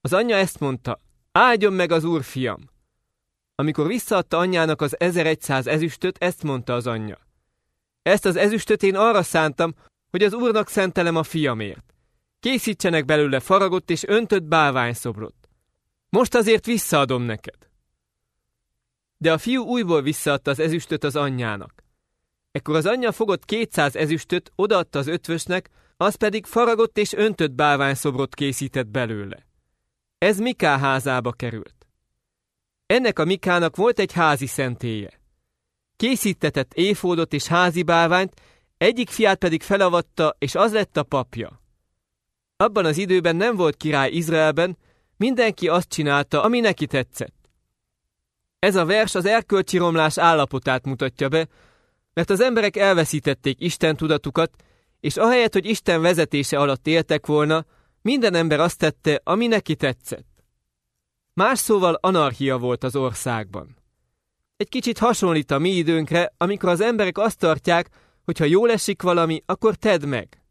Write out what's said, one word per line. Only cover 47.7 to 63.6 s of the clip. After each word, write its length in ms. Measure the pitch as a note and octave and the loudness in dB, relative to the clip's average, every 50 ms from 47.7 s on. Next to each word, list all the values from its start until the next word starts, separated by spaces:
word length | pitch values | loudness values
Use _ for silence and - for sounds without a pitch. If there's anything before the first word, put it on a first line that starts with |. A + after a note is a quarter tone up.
| _ _ _ _ _ _ _ _ _ _ _ _ _ _ _ _ _ _ | _ _ _ _ _ _ _ _ _ _ _ _ _ _ _ _ _ _
Ez 180 | - F#3+ F#3+ | 2 2 4
a 80 | F#3+ E3+ | 4 2
vers 300 | D#3+ F#3+ G#3+ A3 G3 - | 2 2 2 2 0 -2
az 100 | G3 E3+ | -2 0
erkölcsi 520 | G3 G#3+ A3+ G#3 _ G3+ G3 F#3 - - | 2 2 2 0 _ 0 0 0 0 0
romlás 420 | F3+ F3 F3 E3 E3 D#3 D#3 D3 - | 0 2 2 2 2 2 2 2 4
állapotát 640 | E3 E3+ E3 D#3 C#3+ C3 - C3+ - - C3 B2+ _ | 4 4 4 4 2 0 -2 -6 -2 -2 -2 -2 _
mutatja 440 | C3+ C3+ A#2+ C#3 C3 - - C#3+ C#3 | -6 -6 -4 -4 -6 -4 -2 -4 0
be, 200 | C3+ D#3+ E3 D#3+ _ _ _ _ _ _ _ _ _ _ _ _ _ | 0 -2 -2 -2 _ _ _ _ _ _ _ _ _ _ _ _ _
mert 180 | - E3+ - | -6 -2 0
az 100 | G3+ F#3 | 2 2
emberek 360 | A#3+ C4 A#3+ A3+ G#3+ G3+ - | 2 2 2 2 0 0 0
elveszítették 840 | G#3 G3+ G3 F#3+ F3 D#3+ - - D#3 - D3+ C#3 - _ C#3+ C3 _ | 2 2 4 4 4 2 0 -2 -4 -2 -2 -4 -2 _ -6 -4 _
Isten 360 | - F3 - - - D#3+ D#3 | -4 -6 -4 0 0 0 0
tudatukat, 640 | - D#3+ D#3 D3+ D3 - D3 C3+ - E3 D#3+ _ _ _ _ _ _ _ _ _ _ | 0 0 -2 -2 -2 -2 -4 -2 -2 -2 -2 _ _ _ _ _ _ _ _ _ _
és 160 | - D#3 - | -6 -6 -2
ahelyett, 360 | - G#3 A3+ B3 B3 A#3 A3 - | 0 2 2 4 4 2 2 0
hogy 140 | G3 F3+ | -2 0
Isten 340 | G3 A3 - - - F3 D#3+ | 0 -4 -2 0 0 0 2
vezetése 580 | D#3+ F3 F3+ D#3+ D#3+ - - C#3+ C#3 - - C#3+ | 4 2 2 2 0 0 0 -2 -2 0 0 0
alatt 280 | C#3+ C#3+ C3+ B2+ _ | 2 0 0 -2 _
éltek 400 | D#3 D#3+ E3 D#3 _ D#3+ D3 - | 0 0 0 2 _ -2 -4 -2
volna, 380 | - D3+ D3+ D3 D3 D#3 D#3+ D#3 _ _ _ _ _ _ _ _ | 0 0 0 2 2 0 -2 -2 _ _ _ _ _ _ _ _
minden 320 | G#3 C4+ C#4+ A#3 G#3+ F3+ | -2 0 2 2 2 2
ember 260 | E3+ E3 E3 D3+ C#3+ | 2 2 2 2 2
azt 180 | D#3+ F3+ - - | 2 0 0 0
tette, 420 | - D#3 D3 _ _ D#3 D3+ C#3 _ | -2 -2 -2 _ _ 0 0 0 _
ami 220 | - E3+ G#3 A#3 | -2 -2 0 0
neki 280 | A#3+ A3+ G#3 - - D#3 | 0 0 0 0 -2 -4
tetszett. 680 | - - C#3 B2 _ _ - - - - _ _ _ _ _ _ _ _ _ _ _ _ _ _ _ _ _ _ _ _ _ _ | -2 -2 -4 -4 _ _ -14 -14 -14 -14 _ _ _ _ _ _ _ _ _ _ _ _ _ _ _ _ _ _ _ _ _ _
Más 240 | - F#3 A3+ C4 A3+ | 0 2 2 2 0
szóval 400 | - - A3 G3+ F#3 F3 E3+ - | 0 2 2 4 4 2 0 2
anarchia 580 | - F3+ F#3+ F3 D3+ C#3 A#2+ - C#3 C3+ C3 B2+ | 0 0 2 2 2 0 0 -2 -2 -2 0 0
volt 260 | A#2+ B2 B2 A#2 - | 0 -2 -2 -2 -4
az 120 | C3 A#2+ | -4 -2
országban. 800 | C#3 C3 B2+ A#2 - - C3+ A#2+ A2+ G#2+ F#2 F#2+ G2 | -2 -2 -2 -4 -4 -6 -4 -4 -6 -6 -8 -12 -14